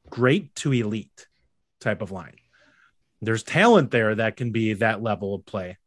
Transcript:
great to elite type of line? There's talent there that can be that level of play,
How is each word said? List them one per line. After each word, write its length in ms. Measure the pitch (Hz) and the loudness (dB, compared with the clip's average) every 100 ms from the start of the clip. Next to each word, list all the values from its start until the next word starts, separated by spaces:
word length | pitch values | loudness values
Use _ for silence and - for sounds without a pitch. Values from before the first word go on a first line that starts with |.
| - | -14
great 440 | - 123 170 151 - | 0 2 2 -2 -6
to 180 | 143 | -2
elite 540 | 127 107 107 101 - - _ _ _ _ _ | 0 0 -4 -8 -20 -20 _ _ _ _ _
type 220 | - 104 | -6 -4
of 100 | 98 | -6
line? 240 | 95 73 - _ _ _ _ _ _ _ _ | -10 -14 -20 _ _ _ _ _ _ _ _
There's 220 | 107 113 | -4 -4
talent 480 | - 160 220 220 127 | -2 2 6 6 6
there 220 | 120 110 | 2 0
that 220 | 107 110 107 | 0 -2 -2
can 160 | 120 | -4
be 220 | 113 110 | -2 -2
that 280 | 101 110 107 | 0 0 0
level 340 | 113 101 98 98 | -4 -4 -4 -8
of 100 | - | -8
play, 320 | 104 90 95 | -10 -10 -14